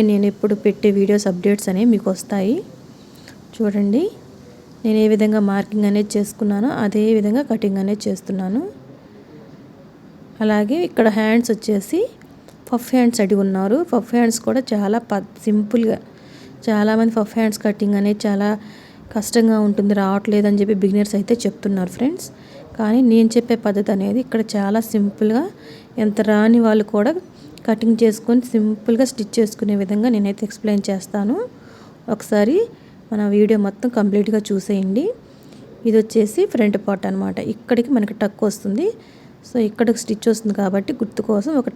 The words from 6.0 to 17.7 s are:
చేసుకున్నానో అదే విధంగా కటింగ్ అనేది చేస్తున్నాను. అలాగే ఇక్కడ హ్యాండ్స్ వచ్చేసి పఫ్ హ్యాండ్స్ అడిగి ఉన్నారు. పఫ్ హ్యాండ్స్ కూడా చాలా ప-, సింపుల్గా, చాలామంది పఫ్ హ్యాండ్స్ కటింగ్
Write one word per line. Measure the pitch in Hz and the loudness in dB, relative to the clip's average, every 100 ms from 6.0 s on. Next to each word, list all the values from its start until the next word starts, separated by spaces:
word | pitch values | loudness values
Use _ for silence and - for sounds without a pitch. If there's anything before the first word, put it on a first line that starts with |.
| 208 208 | 0 -2
చేసుకున్నానో | 202 - 208 202 226 - 208 | -4 -4 -2 0 -2 -2 -2
అదే | 208 214 220 | 0 2 2
విధంగా | 208 240 285 | 2 0 -2
కటింగ్ | 226 202 190 | -2 -2 -2
అనేది | 190 208 214 | -2 -4 -4
చేస్తున్నాను. | 190 - 190 185 233 392 - - - - - - - - - - - - - - - - - | -6 -6 -6 -4 -4 -4 -10 -20 -20 -20 -20 -20 -20 -20 -20 -20 -20 -20 -20 -20 -20 -16 -4
అలాగే | 214 208 208 311 359 | 0 2 0 0 -2
ఇక్కడ | - 220 220 | 2 2 2
హ్యాండ్స్ | 214 233 233 220 | 2 2 0 -2
వచ్చేసి | - 202 - 330 494 - - - - - - | -2 -2 -2 -2 -4 -6 -20 -20 -20 -18 -6
పఫ్ | 240 247 | -6 0
హ్యాండ్స్ | 254 240 240 | 2 2 2
అడిగి | 196 202 196 | 2 2 0
ఉన్నారు. | 190 196 277 339 | 0 0 0 0
పఫ్ | 240 - 240 | -2 0 0
హ్యాండ్స్ | 233 226 226 | 0 0 -2
కూడా | 247 262 | -2 -2
చాలా | 208 202 226 233 | -2 0 -2 -2
ప-, | 202 196 - 220 | -6 -6 -8 -2
సింపుల్గా, | 208 208 233 220 202 - - - - - - - | 0 0 0 0 -2 -8 -20 -20 -20 -20 -10 -2
చాలామంది | 208 214 220 226 226 | 0 2 2 2 0
పఫ్ | 208 233 | -2 -2
హ్యాండ్స్ | 220 208 | -2 -2
కటింగ్ | 214 | -4